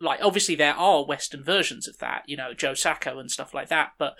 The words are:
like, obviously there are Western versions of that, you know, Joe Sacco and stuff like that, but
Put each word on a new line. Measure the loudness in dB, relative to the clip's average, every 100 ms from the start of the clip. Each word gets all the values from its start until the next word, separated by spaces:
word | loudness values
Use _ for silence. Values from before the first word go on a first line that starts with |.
like, | -2 2
obviously | 2 2 2
there | 4 4
are | 4 4 4 2
Western | -4 -6 -8
versions | 0 2 0 -4 -12
of | -8
that, | -6 -6 -8
you | -10
know, | -10
Joe | -4 -2
Sacco | 0 0 -2 -4 -8
and | -8
stuff | -8 -8
like | -8 -2
that, | 0 0 -2
but | -6